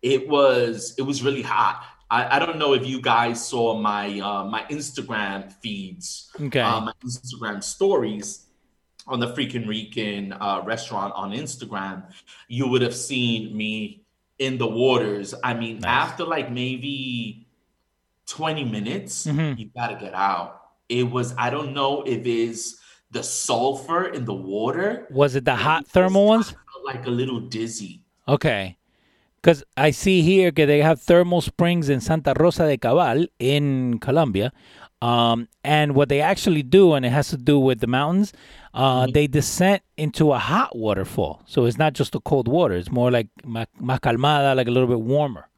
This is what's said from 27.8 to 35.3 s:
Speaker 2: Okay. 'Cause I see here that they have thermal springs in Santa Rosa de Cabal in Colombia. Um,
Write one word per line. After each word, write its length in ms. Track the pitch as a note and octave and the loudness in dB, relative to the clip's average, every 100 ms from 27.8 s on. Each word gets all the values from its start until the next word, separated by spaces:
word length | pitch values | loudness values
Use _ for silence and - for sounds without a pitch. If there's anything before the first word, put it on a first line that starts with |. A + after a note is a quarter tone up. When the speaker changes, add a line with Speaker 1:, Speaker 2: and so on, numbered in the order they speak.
| G2 E2+ _ _ - | -14 -16 _ _ -2
Speaker 2:
Okay. 480 | C#3 D#3 G#2+ F#2+ F#2 _ _ _ _ _ _ | 0 2 -2 -6 -12 _ _ _ _ _ _
'Cause 200 | - D3+ - - | 4 4 0 2
I 140 | D3+ | 2
see 320 | C#3+ G3 F#3 | 2 2 4
here 280 | D#3+ F#3+ F3+ | 6 6 4
that 160 | D3+ D3 | 4 4
they 140 | D3 | 4
have 200 | D3+ D#3+ | 4 2
thermal 400 | - F3 F3+ F3 | 6 6 6 0
springs 480 | - - E3+ F3 C#3+ | -2 0 0 2 0
in 100 | C#3 | 0
Santa 320 | D3 D#3+ C#3 C3+ | 0 0 0 2
Rosa 280 | E3+ - D#3+ | 2 4 0
de 120 | C#3 | 2
Cabal 480 | A#2+ C#3+ D#3+ A#2+ F3 _ | 2 4 4 2 -2 _
in 600 | B2 C#3+ C#3+ C3 B2+ A#2 | 0 2 2 0 0 -2
Colombia. 540 | - C#3+ D3+ F#2+ A2+ - - - - _ | 0 2 2 2 -2 -6 -20 -20 -20 _
Um, 460 | A#2+ A#2+ A#2 | 0 4 4